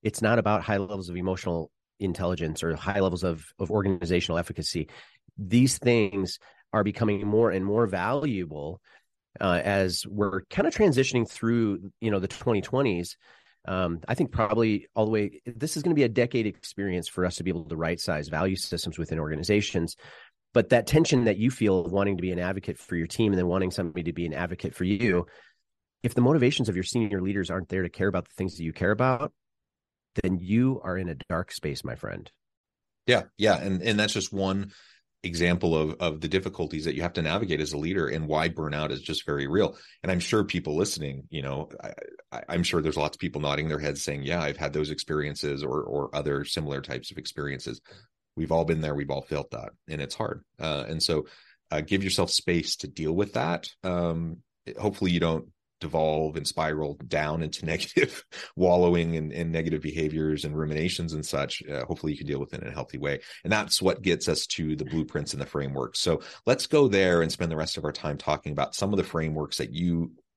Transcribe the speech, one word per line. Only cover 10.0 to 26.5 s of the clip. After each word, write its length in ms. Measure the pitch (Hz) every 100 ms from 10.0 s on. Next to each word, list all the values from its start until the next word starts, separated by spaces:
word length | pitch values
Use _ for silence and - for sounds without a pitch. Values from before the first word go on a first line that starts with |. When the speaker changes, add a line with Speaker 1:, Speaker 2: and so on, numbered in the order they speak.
| -
Speaker 1:
we're 360 | 101 104 95 -
kind 180 | - 294
of 60 |
transitioning 520 | - 208 131 135 127 110
through, 640 | - 113 117 113 98 95 _
you 80 | 113
know, 100 | 101
the 80 | 92
twenty 320 | - - 107
twenties. 560 | 92 131 139 90 87 - _ - _ _
Um, 360 | - 92 92 85 -
I 80 |
think 180 | 120 131
probably 560 | - 107 110 113 104 -
all 120 | - 110
the 40 |
way, 300 | 110 101 - -
this 300 | 113 151 -
is 60 |
gonna 120 | 147
be 80 | 156
a 60 | 127
decade 380 | 113 120 123 107
experience 600 | - - - 98 90 82
for 160 | -
us 120 | 90 -
to 80 |
be 60 | 90
able 140 | 85
to 120 | 80 82
right 220 | 82 85
size 300 | - 80 76
value 280 | 76 95 95
systems 420 | - 85 - 80
within 200 | 80 80
organizations. 800 | 76 76 90 104 104 87 85 - - - - _ _
But 160 | 123 110
that 180 | 120 107
tension 380 | 151 165 131
that 140 | 113 98
you 120 | 117
feel 360 | 131 104 92 85
of 60 |
wanting 260 | 98 101 95
to 40 |
be 100 | 90
an 60 | 90
advocate 380 | 87 95 - 87
for 200 | - 90
your 100 | 85
team 260 | - 110
and 60 | 95
then 100 | 90
wanting 220 | 92 92
somebody 340 | - 87 80
to 80 | 85
be 140 | 80 85
an 80 |
advocate 400 | 73 85 85 87
for 100 | -
you, 420 | 92 101 113 90 85 - - _ _ _ _ _
if 120 | 123
the 60 | -
motivations 480 | 123 156 123